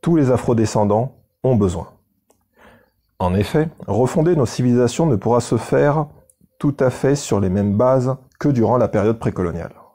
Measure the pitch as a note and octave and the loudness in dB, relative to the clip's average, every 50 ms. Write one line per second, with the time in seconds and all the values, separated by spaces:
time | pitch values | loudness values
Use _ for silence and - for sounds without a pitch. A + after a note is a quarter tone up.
0 | - E3 E3+ E3 C#3+ B2+ B2+ A#2 - - B2 A2 A2+ G#2 - A#2 G#2+ G2+ G2+ G#2+ | 0 2 2 2 4 2 2 0 2 0 0 2 0 0 0 0 0 2 2 0
1 | A#2+ C3 - _ _ _ _ _ - B2+ C3 A2 G2+ F#2+ E2+ F2+ - - - _ | 0 -4 -8 _ _ _ _ _ -2 0 2 2 2 0 0 -4 -10 -12 -18 _
2 | _ _ _ _ _ _ _ _ _ _ _ _ - - - _ _ _ _ _ | _ _ _ _ _ _ _ _ _ _ _ _ -20 -20 -20 _ _ _ _ _
3 | _ _ _ _ F#2 F2+ F2+ G2 G2+ - - D#3 D#3 D#3+ - _ - - G2 G#2+ | _ _ _ _ -2 0 0 0 -2 0 0 -2 -2 -2 -6 _ -8 -4 0 0
4 | B2+ B2 - F3+ D#3 E3+ F3+ D#3+ B2+ G#2 - - B2+ B2 A#2+ A#2+ B2 A#2 - - | 0 0 2 0 2 2 2 2 0 -2 -2 -2 0 2 2 2 2 0 0 0
5 | E3 E3 C3+ G2 - A2 A#2 A#2+ A#2 - - A2+ - - - C3+ C#3 D3 C#3+ D#3 | 0 0 0 0 0 0 0 0 0 0 -2 -4 -2 0 0 2 2 2 0 0
6 | D3 C#3+ - - _ _ _ _ _ _ _ _ - D3 C#3+ - C#3+ B2+ B2 - | -4 -6 -10 -20 _ _ _ _ _ _ _ _ -4 -4 -2 0 -2 -2 -2 -2
7 | - C3+ C#3+ C#3+ - - A2+ G2+ G2+ F#2+ F2+ G2+ G2+ G#2 G2+ G#2 B2 B2+ C3 C3+ | -2 0 0 -2 -2 -2 -2 -2 0 0 -2 0 0 0 0 2 2 2 2 2
8 | B2 B2+ C3+ - - _ _ _ - D3 C#3+ A#2+ A2 G#2+ A#2+ B2+ A#2+ G2+ - G#2+ | 0 -2 -6 -6 -10 _ _ _ -2 -2 0 2 2 2 2 2 0 0 0 0
9 | G2+ A2 A2+ A2+ - - F#2+ - F#2 E2+ E2 E2+ E2+ - - - - _ _ | 0 0 -2 -2 -4 -6 -4 -2 -4 -4 -4 -8 -12 -12 -16 -20 -20 _ _